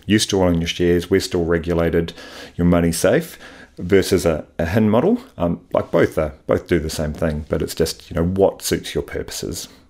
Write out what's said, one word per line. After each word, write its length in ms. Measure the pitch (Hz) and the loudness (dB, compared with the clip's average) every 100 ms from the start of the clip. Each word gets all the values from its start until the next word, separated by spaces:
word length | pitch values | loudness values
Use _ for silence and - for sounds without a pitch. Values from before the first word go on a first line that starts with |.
| - | 0
You 120 | 104 | 0
still 260 | - 98 | 2 2
own 180 | 92 85 | 2 2
your 60 | 82 | -2
shares. 400 | - 87 87 85 | 0 2 2 2
We're 100 | 95 | 0
still 240 | - 90 | 0 -2
regulated. 680 | 82 85 82 85 82 85 85 - - - - - | 0 0 0 0 0 0 -2 -6 -18 -18 -14 -2
Your 120 | 87 | 2
money's 300 | 87 85 82 | 4 2 2
safe, 400 | 95 135 - - - - - - | 2 2 0 -10 -20 -20 -20 -12
versus 480 | 90 98 90 92 85 | 2 2 4 2 2
a, 200 | 78 - - | -2 -4 -6
a 60 | 82 | -2
hin 240 | 110 107 | 2 2
model. 300 | 107 160 240 - - | 4 2 0 -2 -4
Um, 240 | 87 - - | -4 -4 -4
like, 180 | - - | -4 0
both 260 | 82 - - | 2 2 2
are, 160 | 78 71 - | -4 -4 -2
both 200 | 95 - | -2 0
do 120 | 87 | -2
the 100 | 78 | -2
same 240 | - 76 | -4 -6
thing, 320 | 71 85 76 78 | -4 -4 -4 -4
but 120 | 80 | -4
it's 140 | - - | -4 -2
just, 340 | - - - | -2 -4 -8
you 60 | 76 | -2
know, 100 | 85 | -2
what 360 | 95 95 - | 2 2 2
suits 320 | - 87 - - | -4 -4 -4 -8
your 80 | |
purposes 640 | - - - - - - - - _ | -6 -8 -10 -10 -10 -10 -12 -18 _